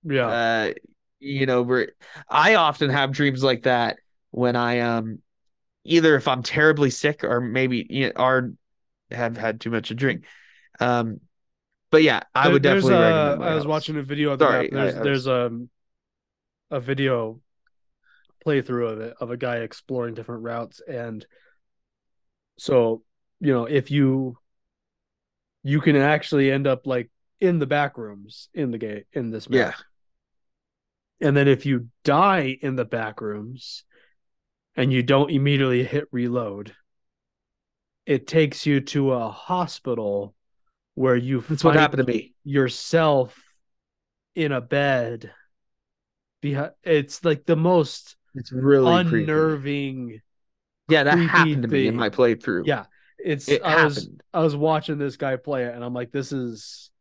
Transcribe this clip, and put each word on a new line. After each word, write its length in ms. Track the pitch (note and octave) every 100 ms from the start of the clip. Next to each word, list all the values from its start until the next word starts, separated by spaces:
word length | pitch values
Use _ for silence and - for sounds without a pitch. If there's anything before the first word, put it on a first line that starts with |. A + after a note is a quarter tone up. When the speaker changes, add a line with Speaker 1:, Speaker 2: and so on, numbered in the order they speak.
Speaker 1:
Yeah. 260 | E3+ C#3 A#2
Speaker 2:
Uh, 440 | A#2 A2+ A2+ G#2 - _ _ _ _
you 260 | C#3 C#3 C3+
know, 160 | C#3+
we're, 260 | B2 B2+ G2+ _ - - -
I 260 | D3 E3+ A3
often 340 | D#3+ D3 D3
have 220 | C#3 C3+
dreams 300 | C3+ C#3+ C3
like 200 | C3+ A#2+
that 340 | C3 B2 A#2 - _ _ _
when 260 | - B2 A#2+
I, 240 | A#2+ A#2+
um, 400 | A#2+ A#2 A2+ A2 _ _ _ _ _ _
either 320 | - E3 D#3+ C#3+
if 120 | D3
I'm 140 | B2+
terribly 480 | A#2 - D3+ D3 C#3
sick 340 | B2 D3+ D3+
or 160 | - A#2+
maybe, 460 | B2 B2 C3 B2 -
you 180 | C3+ C3
know, 40 | -
or 360 | B2+ C3 D3 - _ _ _ _ _
have 260 | A2+ A#2+ A#2
had 240 | A2 A2
too 100 | A2+
much 180 | A#2 -
to 60 |
drink. 300 | A2+ C#3 F2+ - - _ _ _ _
Um, 400 | A#2+ B2 A2+ G#2+ _ _ _ _ _ _ _
but 120 | D#3
yeah, 200 | D#3 A#2 -
I 140 | C3+ C#3+
Speaker 1:
There, 20 |
Speaker 2:
would 120 | C#3
Speaker 1:
there's 280 | C#3 - -
Speaker 2:
definitely 0 |
Speaker 1:
a, 80 | -
Speaker 2:
recommend 400 | E3 E3 D3 C#3+
my 120 | E3
Speaker 1:
I 40 |
was 120 | D#3 D3
Speaker 2:
house. 0 |
Speaker 1:
watching 300 | D#3 D3+ D3+
a 60 |
video 300 | C#3 C#3+ D3
on 60 | C#3
the 60 |
Speaker 2:
Sorry, 240 | D3+ A#2+ D#2
Speaker 1:
map. 40 |
There's, 220 | C3+ A#2 -
Speaker 2:
I, 40 |
I 40 |
was 80 | C#3
Speaker 1:
there's, 160 | C#3 B2+
um, 420 | B2+ A#2+ A2+ B2 _ _ _ _ _ _ _ _ _ _
a 100 | C#3+
video 600 | B2 C3+ C3+ B2 A2+ A2+ _ _ _ _ _ _ _ _ _ _
playthrough 480 | D#3+ C#3+ A#2+ B2 A#2
of 80 | A2
it, 160 | A2+ A#2
of 100 | A#2
a 60 | B2
guy 200 | B2+ A#2+
exploring 560 | A2+ - _ B2+ A#2+
different 280 | A2+ A2+ A#2+
routes, 380 | A#2 A#2 A#2 - -
and 400 | C3 A#2 A2 - _ _ _ _ _ _ _ _ _ _ _ _ _
so, 440 | - C3+ A#2 A2+ _ _ _ _
you 120 | D#3+
know, 120 | B2+ A#2
if 240 | D3 -
you, 480 | C#3+ C3+ C3 C3 A#2+ _ _ _ _ _ _ _ _ _ _ _ _
you 180 | C#3 D3
can 160 | D#3+ D3
actually 540 | C#3 D3+ - D3 C3+
end 160 | C#3 C#3
up, 200 | B2+ C3+
like, 240 | B2+ A#2+ _ _ _
in 180 | F#3+ F3
the 80 | C3+
back 320 | D3 C#3+ C3
rooms 500 | A2 G2+ G2+ - -
in 160 | - C#3
the 80 | A#2
game, 260 | A2 G#2 -
in 180 | - A#2+
this 180 | A2 -
map. 80 | C3
Speaker 2:
Yeah. 140 | A#2 - - _ _ _ _ _ _ _ _ _ _ _ _ _
Speaker 1:
And 160 | D3 C#3+
then 120 | C#3
if 160 | C3+ C#3+
you 220 | B2+ A#2 _
die 540 | - C#3+ G3 F#3 C3+ C3
in 160 | C#3+ C3
the 80 |
back 360 | A2 A#2 A2 G#2+
rooms 640 | A2 G#2 A2 B2+ - - _ _ _ _ _ _ _ _ _ -
and 160 | C3
you 100 | C3
don't 280 | B2 C#3 C#3+
immediately 540 | C#3 C#3 C#3 C3+ B2
hit 240 | B2+ C#3+ -
reload, 600 | B2 A#2+ B2 A2 G2+ G#2 - _ _ _ _ _ _ _ _ _ _ _ _ -
it 200 | C3+ -
takes 400 | D#3+ D3+ - D3
you 140 | C#3
to 320 | C#3 D3 C3+
a 180 | B2+ A2+
hospital 1040 | - - F3+ E3+ - C3+ A#2 G#2+ G2+ G2+ _ _ _ _ _ _
where 220 | - C3 B2
you 260 | B2 C3+ A2+
Speaker 2:
That's 160 | D3+
what 100 | E3
Speaker 1:
find 60 | D3+
Speaker 2:
happened 260 | D3+ C3+ B2
to 60 |
me. 220 | A2+ - _
Speaker 1:
yourself 920 | C#3+ C#3 C3 - - E3 D#3+ C#3 B2 - _ _ _ _ _ _ _ _ _
in 180 | - D#3
a 80 | C3+
bed. 720 | A#2+ C#3+ C#3+ C3 A#2 A#2 A2+ _ _ _ _ _ _ _ _ _ _ _
Behi-, 300 | C#3+ C#3 D3+ _
it's, 420 | - D#3 C#3 -
like, 200 | E3+ C#3+ -
the 100 | D#3+
most 600 | E3+ F3+ C#3+ - - - _
Speaker 2:
It's 180 | C3+ A#2
really 480 | B2+ C3+ C#3 C3 F3
creepy. 260 | F3 A2+ D#3
Speaker 1:
unnerving, 920 | D#3 D#3+ D3+ C#3 C#3+ C#3 C3 B2 A2 _ _ _ _ _ _ -
Speaker 2:
Yeah, 160 | D#3
that 140 | C#3+ D#3+
Speaker 1:
creepy 100 | E3
Speaker 2:
happened 320 | F3 D3+ D3
to 60 | A#2
me 180 | C#3 B2+
in 80 |
Speaker 1:
thing. 20 | A#2
Speaker 2:
my 140 | F3
playthrough. 540 | - A#2+ A2 - F2+
Speaker 1:
Yeah, 220 | - C3 G2 _ _ _
it's, 300 | F#3 D3 C#3
Speaker 2:
It 140 | C#3+
Speaker 1:
I 160 | - D#3+
was, 300 | D3+ C3+ -
Speaker 2:
happened. 140 | - _
Speaker 1:
I 80 | F3
was 160 | D#3+ C#3+
watching 420 | D#3 D#3 D3+ D3
this 180 | C#3+ C3+
guy 200 | C#3 B2+
play 280 | C#3 C3+
it, 100 | A#2+
and 100 | A#2+
I'm 100 | A#2+
like, 180 | B2 A#2+
"This 200 | C#3+ C3+
is 580 | C#3 B2 A2 - - - _